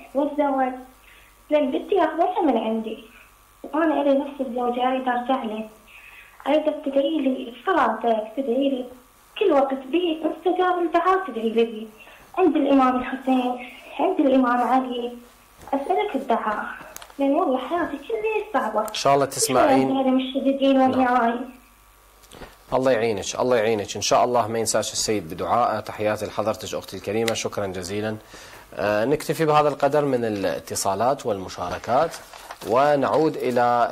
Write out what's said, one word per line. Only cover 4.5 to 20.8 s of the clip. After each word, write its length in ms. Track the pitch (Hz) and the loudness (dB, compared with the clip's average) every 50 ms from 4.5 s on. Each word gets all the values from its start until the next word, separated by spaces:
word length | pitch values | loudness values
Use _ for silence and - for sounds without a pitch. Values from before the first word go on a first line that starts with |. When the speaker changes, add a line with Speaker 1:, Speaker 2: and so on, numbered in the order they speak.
| 226 247 247 240 226 247 247 254 | -4 -4 -4 -2 -2 -2 0 0
Speaker 1:
أريد 200 | 262 262 254 254 | -2 -2 -2 -2
أرجع 360 | 247 247 240 254 262 254 240 | -2 -2 -2 -2 -2 -2 -2
له. 260 | 214 214 220 214 - - - - - - - - - - - - - - - - 262 | -4 -8 -8 -10 -12 -16 -20 -20 -20 -20 -20 -20 -20 -20 -20 -20 -20 -20 -8 -2 0
أريد 340 | 294 311 294 302 294 - - | 0 0 0 0 -2 -4 -4
تدعي 340 | 285 269 277 277 330 320 302 | -2 0 0 0 0 0 0
لي 340 | 262 262 254 254 - 233 - - - | 0 0 -2 -2 -4 -10 -12 -8 -4
صلاتك، 680 | 392 370 320 254 220 220 - - 233 220 220 208 - - 294 | 0 2 2 2 2 0 0 0 0 0 0 -2 -4 -6 -4
تدعي 320 | - 226 233 269 277 269 | -2 -2 0 0 0 0
لي 160 | 254 247 247 - - - - _ _ _ _ - - - | 0 -2 -4 -8 -14 -20 -20 _ _ _ _ -14 -6 0
كل 120 | 427 381 | 2 4
وقت 220 | 302 269 - 269 269 | 4 4 4 2 0
بي 500 | 262 - - - 349 359 339 311 - - | -4 -4 -2 -2 0 0 0 -2 -2 -4
مستجاب 560 | 320 - - - 359 349 370 370 359 359 349 | -4 -4 -2 -2 0 0 2 2 2 2 0
الدعاء 480 | 349 330 - 339 339 359 381 381 381 - | 0 0 0 2 2 2 2 2 0 -4
تدعي 220 | 226 220 220 226 | -6 -4 -2 0
لي. 380 | 214 226 233 220 214 214 226 - - - - - - - - - - - | 2 2 2 2 0 -6 -12 -12 -16 -20 -20 -20 -20 -20 -20 -8 -2 2
عند 180 | 370 330 269 | 2 4 4
الإمام 440 | 302 277 277 277 269 262 254 247 254 | 4 4 4 4 6 6 4 2 0
الحسين، 680 | 247 - - 262 - 262 262 254 247 247 247 - - - - - - - - - | -2 -4 -6 -4 -2 0 2 2 2 0 -2 -6 -8 -14 -18 -20 -20 -12 -4 -2
عند 200 | 294 370 370 320 | 0 2 2 4
الإمام 420 | 294 262 262 262 254 240 240 240 | 4 4 6 6 4 4 4 2
علي، 560 | 240 226 254 262 254 247 240 240 233 240 - - - - - - - - _ - - - - | 2 2 2 2 2 0 -4 -6 -6 -6 -8 -12 -18 -20 -20 -20 -20 -20 _ -20 -8 -4 -4
أسألك 420 | 277 277 - 370 415 415 415 - | -2 0 0 0 0 0 -2 -2
الدعاء. 500 | 269 - - 226 220 - 214 208 - - - - - - - - - - - - - | -4 -2 0 -2 0 0 -2 -4 -4 -6 -8 -10 -14 -16 -16 -18 -18 -18 -12 -6 -2
لأن 180 | 277 277 277 | 0 2 2
والله 220 | 320 370 302 254 254 | 2 2 0 0 -2
حياتي 400 | - - 330 349 320 - 285 262 | -2 -2 -4 -2 -2 -4 -6 -8
كلها 560 | - - 466 427 427 440 440 415 - - - | -8 -6 -6 -4 -2 -2 -2 -4 -4 -2 -2
صعبة. 360 | 269 - - - 208 220 - | -2 -2 -2 0 0 0 0
Speaker 2:
إن 40 | - | 0
شاء 220 | - - 143 139 | 0 2 4 4
الله 100 | 143 139 | 4 2
تسمعين. 600 | 131 - 131 - - 131 127 156 - 262 269 262 269 | 0 -2 -2 0 2 4 4 4 6 6 4 4 2
Speaker 1:
شوية 140 | 269 269 | 2 0
هذا 80 | 262 262 | 2 2
مشددين 680 | 262 262 262 - 269 269 269 269 277 269 269 269 269 | 2 2 0 -2 -4 -2 0 0 2 2 4 4 4
Speaker 2:
نعم. 220 | 262 | 6